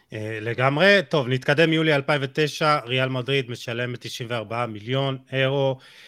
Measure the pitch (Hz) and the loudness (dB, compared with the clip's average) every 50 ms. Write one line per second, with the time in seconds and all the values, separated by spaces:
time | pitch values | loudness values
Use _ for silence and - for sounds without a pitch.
0 | _ _ - 107 107 110 110 110 107 117 117 123 127 135 143 151 180 196 202 196 | _ _ -12 -10 -8 -8 -8 -6 -6 -4 -2 2 2 2 4 4 6 6 6 6
1 | 156 - - 151 123 123 131 127 - - 143 143 165 165 160 160 160 160 151 139 | 4 2 0 -2 0 0 -2 -2 0 2 2 4 4 4 4 4 4 4 2 2
2 | 135 - 151 143 135 135 135 156 151 143 - - 165 151 151 147 131 120 127 131 | 2 0 0 0 -2 -2 -2 -2 -2 -2 0 0 2 2 2 2 0 -2 0 0
3 | 131 131 131 127 120 135 139 139 127 113 120 - - - 117 117 123 123 123 117 | 0 0 -2 -2 -2 -2 -2 -2 -2 -4 -8 -10 -8 -8 -6 -4 -4 -6 -6 -10
4 | - 113 - - 127 110 120 117 107 101 113 117 123 117 110 104 104 117 127 135 | -12 -12 -12 -10 -8 -6 -6 -6 -6 -4 -4 -4 -4 -6 -6 -8 -6 -4 -2 -2
5 | 139 135 131 131 - _ 135 135 135 131 139 143 135 135 131 131 - - - - | -2 -2 -4 -6 -8 _ -2 0 0 0 0 0 0 0 -2 -4 -8 -20 -20 -20
6 | - | -20